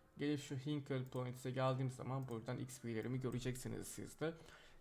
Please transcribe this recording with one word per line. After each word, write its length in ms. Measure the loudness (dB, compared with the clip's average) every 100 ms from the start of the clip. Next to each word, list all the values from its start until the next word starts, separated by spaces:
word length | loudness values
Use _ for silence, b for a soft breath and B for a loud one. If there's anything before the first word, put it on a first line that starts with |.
| B 0
Gelip 220 | 2 2
şu 160 | 2 -2
Hinkle 480 | 2 0 2 0
Points'e 480 | 0 0 -2 -2 -2
geldiğim 400 | 4 4 6 2
zaman 360 | 0 0 0 0
buradan 300 | -2 0 -2
X 240 | -2 -4
P'lerimi 400 | -2 0 2 2
göreceksiniz 640 | 2 2 0 0 -2 -4 -4
siz 320 | -6 -8 -2
de. 140 | -2 -2 B B B B